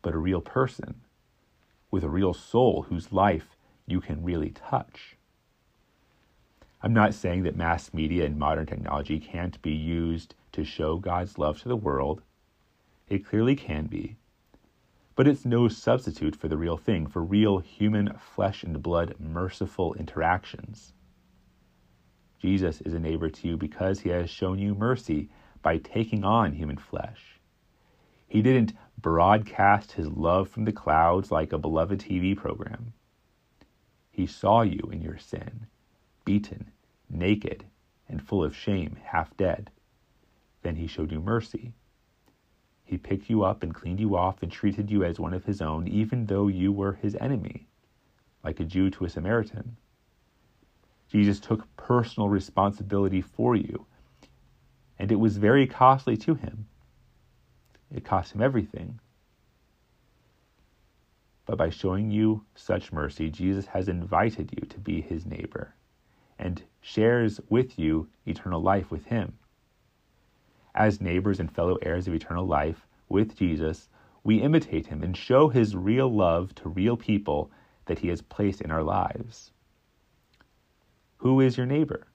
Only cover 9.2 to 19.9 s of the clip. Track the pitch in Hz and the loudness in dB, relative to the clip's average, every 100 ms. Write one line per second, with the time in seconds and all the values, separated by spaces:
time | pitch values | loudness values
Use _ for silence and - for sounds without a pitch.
9.2 | - 85 90 - 82 76 78 85 82 82 | -6 -8 -8 -6 -4 -4 -2 -2 -2 -4
10.2 | - - _ - 78 - 78 85 95 87 | -8 -20 _ -8 -8 -4 -2 -2 -2 -4
11.2 | 90 - 76 76 120 120 98 69 69 - | -4 -2 -2 -2 -4 -2 0 0 -2 -4
12.2 | _ _ _ _ _ _ _ _ _ 101 | _ _ _ _ _ _ _ _ _ -6
13.2 | - 107 120 139 - 76 78 - - 107 | 0 2 2 2 -2 -6 -4 -6 -10 -14
14.2 | _ _ _ _ _ _ _ _ _ - | _ _ _ _ _ _ _ _ _ 4
15.2 | 135 139 123 117 117 113 - 120 - 78 | 4 4 2 4 4 2 0 2 0 -4
16.2 | 78 - 78 78 82 82 - 92 73 87 | -4 -4 -4 -2 -2 -2 -2 -2 -2 -4
17.2 | 85 104 107 98 - - 104 104 101 - | 2 4 4 2 -2 -2 0 2 0 -4
18.2 | - - 98 - 87 80 85 85 85 - | -12 -2 -2 -2 -8 -6 0 0 -2 -6
19.2 | 78 82 95 - 95 - 87 | -8 -4 -6 -4 -8 -2 -4